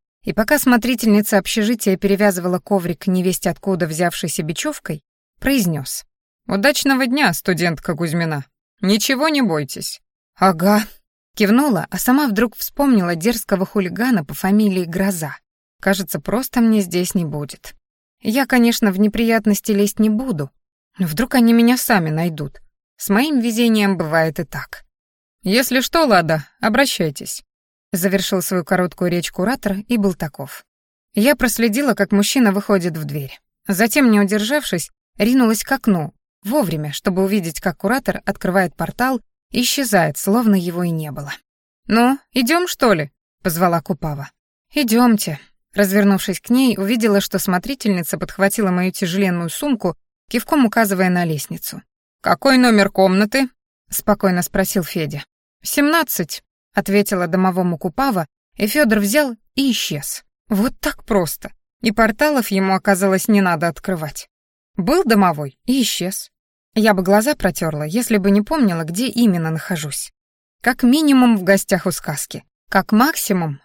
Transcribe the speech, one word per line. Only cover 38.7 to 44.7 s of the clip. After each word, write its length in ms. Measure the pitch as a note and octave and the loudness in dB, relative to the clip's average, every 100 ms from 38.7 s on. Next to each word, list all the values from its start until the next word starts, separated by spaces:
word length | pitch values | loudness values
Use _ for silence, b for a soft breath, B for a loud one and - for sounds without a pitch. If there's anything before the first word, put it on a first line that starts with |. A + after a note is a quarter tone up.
| - | -4
портал 460 | E3 - B3 B3 - _ _ | -8 -2 -2 -2 -8 _ _
и 100 | A#3 | -4
исчезает, 560 | B3 - B3 G3+ D#3 - | -2 -2 0 2 2 -2
словно 380 | - A3+ A3+ F#3+ | 0 2 2 2
его 280 | F3 F3 | 0 -4
и 60 | F3 | -4
не 220 | D#3+ D3+ | -4 -6
было. 220 | D#3 C#3+ - _ _ _ _ - | -10 -12 -14 _ _ _ _ -2
"Ну, 320 | A3 A#3+ C4+ _ | 2 2 0 _
идем, 360 | B3+ B3 E4+ F4+ | -2 0 2 0
что 260 | - A#3+ | 0 2
ли?" 180 | E3+ D3 _ _ _ | 2 -2 _ _ _
позвала 400 | F#3 D#3+ F3+ E3 | -4 0 0 0
Купава. 480 | - E3+ D#3 C#3+ C#3 _ _ _ _ | -2 -6 -6 -8 -12 _ _ _ _